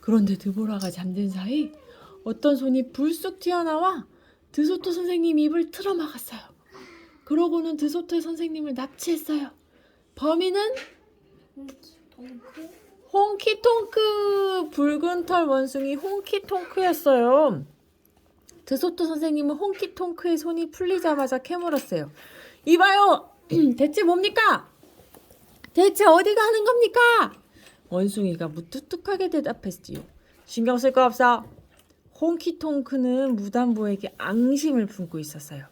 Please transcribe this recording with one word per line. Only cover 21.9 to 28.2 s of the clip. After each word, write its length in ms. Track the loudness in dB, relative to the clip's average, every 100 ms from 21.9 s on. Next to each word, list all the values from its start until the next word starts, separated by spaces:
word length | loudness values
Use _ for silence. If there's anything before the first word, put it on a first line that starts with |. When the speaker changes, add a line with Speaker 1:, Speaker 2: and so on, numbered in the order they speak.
| -6 -6 -14 -20 -20 -20 -14
Speaker 1:
"이봐요! 680 | 2 6 6 6 6 4 0 _ _
<clears throat> 300 | 2 4 4
대체 240 | 0 2
뭡니까? 680 | 2 4 2 2 4 2 -2 _ -20 _ -20 -20 _ -20 _ -20 -6
대체 300 | 4 4 6
어디가 380 | 8 8 6 2
하는 220 | 2 2
겁니까?" 360 | 2 4 4 6 6 6 2 -4 _ -20 -20 _ _
원숭이가 600 | -2 -2 0